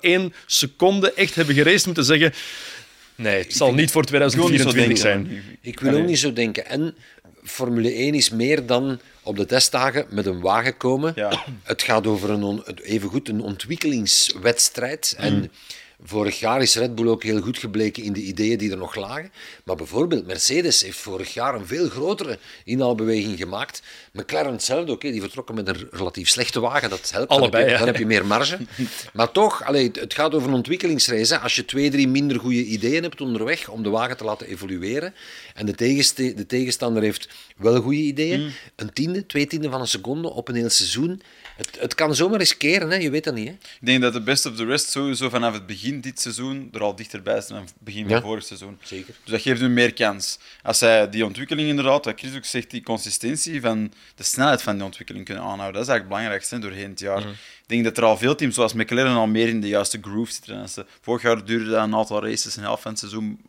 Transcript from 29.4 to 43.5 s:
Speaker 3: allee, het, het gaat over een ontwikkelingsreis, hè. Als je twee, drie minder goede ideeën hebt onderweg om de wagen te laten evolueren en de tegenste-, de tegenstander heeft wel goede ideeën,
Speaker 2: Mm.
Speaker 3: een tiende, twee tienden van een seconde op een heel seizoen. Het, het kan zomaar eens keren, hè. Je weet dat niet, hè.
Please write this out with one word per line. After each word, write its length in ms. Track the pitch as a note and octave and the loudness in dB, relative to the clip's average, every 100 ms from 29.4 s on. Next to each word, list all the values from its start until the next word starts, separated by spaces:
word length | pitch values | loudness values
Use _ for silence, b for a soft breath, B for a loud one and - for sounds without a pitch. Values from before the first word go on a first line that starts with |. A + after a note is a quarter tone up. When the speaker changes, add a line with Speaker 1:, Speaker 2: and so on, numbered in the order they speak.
| G#3 - | 4 2
Speaker 3:
allee, 240 | - C#3+ B2 | 0 2 2
het, 120 | - | -2
het 140 | A#2+ | -6
gaat 200 | - D#3 | 0 2
over 140 | D3+ C3 | 2 2
een 60 | |
ontwikkelingsreis, 760 | B2+ A#2+ F3+ F3+ C#3+ B2 A2+ A2+ | 0 0 -2 0 2 2 2 2
hè. 80 | C3+ | 2
Als 160 | B2 - | 0 -2
je 100 | B2 | -2
twee, 240 | C3 C#3+ | 0 2
drie 180 | C#3 C3+ | 4 4
minder 320 | C3+ C#3+ B2 | 4 2 0
goede 240 | A#2 A#2+ A2 | 0 0 0
ideeën 380 | A2 A#2 D#3 | -2 0 0
hebt 180 | E3+ - | -2 -6
onderweg 480 | C3+ A2+ A2+ E3 - | -4 -2 -2 -2 -4
om 140 | A2 | -6
de 60 | G#2 | -2
wagen 280 | A2 B2 B2 | 0 0 -4
te 60 | |
laten 240 | A2 G#2+ - | -6 -6 -8
evolueren 640 | F#2 F#2+ F#2 F#2+ C3+ F3+ B B B B | -10 -8 -6 -4 -6 -8 B B B B
en 120 | - G#2 | -6 -6
de 100 | G2+ | 0
tegenste-, 580 | A#2+ C#3 C3+ - B2+ G#2 | 2 2 2 0 -2 -4
de 100 | G2 | -4
tegenstander 580 | B2+ B2+ A#2 A#2+ A2+ | -2 -2 -2 -2 0
heeft 260 | G#2+ - - B B - | 0 -2 -8 B B 0
wel 240 | G#2+ B2 | 4 4
goede 160 | A2+ D3 | 2 0
ideeën, 240 | D3+ C#3 D#3+ F3+ | 0 -2 -2 -2
Speaker 2:
Mm. 100 | D3+ C3 B - | -4 -10 B -12
Speaker 3:
een 180 | G#2+ | -8
tiende, 320 | - D#3+ F#3 G3 | -4 -4 -4 -4
twee 220 | D3 C#3+ | -2 -2
tienden 240 | D#3+ D3 | -2 -4
van 100 | C3 | -4
een 60 | A#2+ | -4
seconde 420 | G2 G#2+ D3+ E3+ | -4 -4 -6 -6
op 180 | B2 A#2+ | -6 -4
een 80 | A#2+ | -2
heel 140 | A#2 | 0
seizoen. 520 | - F2+ A2+ E3 F#3+ B B B B | 2 0 -2 -2 -4 B B B B
Het, 220 | - - | -14 -8
het 160 | B2+ - | -6 0
kan 200 | D#3 C3+ | 0 2
zomaar 240 | F3+ G#3+ | 2 2
eens 180 | E3+ - | 0 2
keren, 320 | C#3+ F#3+ D#3+ | 2 2 2
hè. 60 | F#3 | 0
Je 140 | D#3 | 0
weet 140 | D3 | -2
dat 100 | D#3 | -2
niet, 140 | A#2+ | -4
hè. 40 | A2 | -6